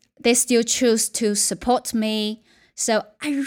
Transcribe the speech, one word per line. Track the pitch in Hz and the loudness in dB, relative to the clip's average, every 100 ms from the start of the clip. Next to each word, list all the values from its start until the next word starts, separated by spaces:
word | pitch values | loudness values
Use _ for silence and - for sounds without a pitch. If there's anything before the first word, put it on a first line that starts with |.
| _ _ | _ _
they | 233 | 2
still | 240 - 233 | 2 2 2
choose | 233 - 247 220 - | 2 2 2 2 0
to | - 220 | -2 -2
support | 208 - 175 - 247 - | 0 -2 -2 0 0 0
me. | 226 214 214 214 214 _ _ _ - | -2 -2 -2 -4 -6 _ _ _ -6
So | - 220 - - | -2 -2 -2 -8
I | 302 277 | -4 -2